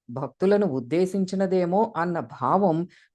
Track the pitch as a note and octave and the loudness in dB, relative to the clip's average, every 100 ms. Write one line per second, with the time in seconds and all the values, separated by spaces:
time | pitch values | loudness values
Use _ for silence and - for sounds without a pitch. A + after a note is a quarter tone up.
0 | - A#2+ C3+ - F#3+ G3+ G3 C3 A#2+ D#3+ | -14 -8 -8 -2 2 2 2 -2 -2 0
1 | F#3 G3+ F#3 F#3+ F#3+ F#3 F3 F#3 A3 D#3+ | 0 0 -2 -2 0 0 2 2 0 -2
2 | F3 E3+ A#2 - B2+ F3+ G3 D#3+ F3 - | -2 -4 -6 -4 0 2 2 2 -2 -10
3 | _ | _